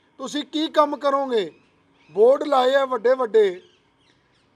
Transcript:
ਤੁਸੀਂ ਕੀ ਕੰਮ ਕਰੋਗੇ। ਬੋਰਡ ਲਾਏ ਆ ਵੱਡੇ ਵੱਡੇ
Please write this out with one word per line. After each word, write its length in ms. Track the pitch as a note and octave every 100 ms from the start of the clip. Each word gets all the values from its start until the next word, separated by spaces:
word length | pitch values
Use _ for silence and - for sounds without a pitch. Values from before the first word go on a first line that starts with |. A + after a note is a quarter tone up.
| _ -
ਤੁਸੀਂ 260 | C4 C#4+
ਕੀ 240 | - D4+ D#4+
ਕੰਮ 280 | D#4 D4 C#4+
ਕਰੋਗੇ। 560 | C#4+ C#4 C4+ A#3 E3 - _ _ _ _ _
ਬੋਰਡ 320 | E3+ A#3 C#4+
ਲਾਏ 300 | D4+ C4+ B3+ C#4
ਆ 100 | C4+
ਵੱਡੇ 280 | B3 A3+
ਵੱਡੇ 480 | C4 A#3 A3 G3 F3+ - _ _ _ _ _ _ _ _